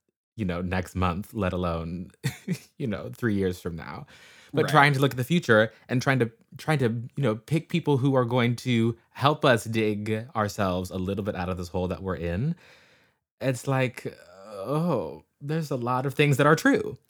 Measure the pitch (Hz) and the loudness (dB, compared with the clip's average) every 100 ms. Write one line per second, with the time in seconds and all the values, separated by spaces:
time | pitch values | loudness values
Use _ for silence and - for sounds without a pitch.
0 | _ _ _ - 95 85 90 95 90 92 | _ _ _ -6 -4 -4 -2 -4 -4 -2
1 | 90 85 - 113 90 90 87 82 82 87 | -2 -2 -6 -4 -2 -2 -2 -4 -6 -10
2 | 90 _ 131 - - - - - 135 98 | -12 _ -10 -8 -8 -8 -10 -8 -6 -6
3 | 110 127 120 101 95 90 90 82 60 95 | -8 -4 -2 0 0 -2 -8 -10 -12 -14
4 | 147 - - - - 151 147 147 143 135 | -16 -20 -20 -20 -6 -2 4 6 6 6
5 | 139 120 120 170 139 107 110 - - 127 | 2 0 0 0 6 6 4 -2 -4 -2
6 | 139 131 117 - _ - - 151 120 117 | 2 2 0 -4 _ -8 -2 0 0 -2
7 | 120 - 131 110 - 160 - 175 151 135 | -6 -2 -2 -2 -2 -4 -2 -2 0 0
8 | 139 135 120 127 120 120 127 117 117 113 | 2 2 2 2 0 0 0 2 2 0
9 | _ - 139 151 151 117 113 113 107 104 | _ 0 0 4 4 4 2 0 0 0
10 | 107 110 123 113 104 - 95 90 92 92 | -2 -4 -4 -2 -2 0 0 0 -4 -4
11 | 92 98 101 90 90 90 87 95 90 90 | -4 -4 -4 -4 -4 -6 -6 -4 -4 -4
12 | 95 85 85 87 147 170 - - _ _ | -6 -4 -4 -2 -2 -4 -12 -20 _ _
13 | _ _ _ _ 127 120 - 131 127 - | _ _ _ _ -4 -4 0 0 0 -2
14 | - - - 92 101 104 98 156 170 127 | -12 -14 -18 -20 -16 -10 -4 -2 0 0
15 | 78 76 - _ 143 160 151 135 117 127 | -2 -10 -18 _ -6 -4 -4 -4 -2 -2
16 | 139 - 147 135 147 160 277 277 - 135 | 0 2 4 6 6 6 6 2 0 -10
17 | _ | _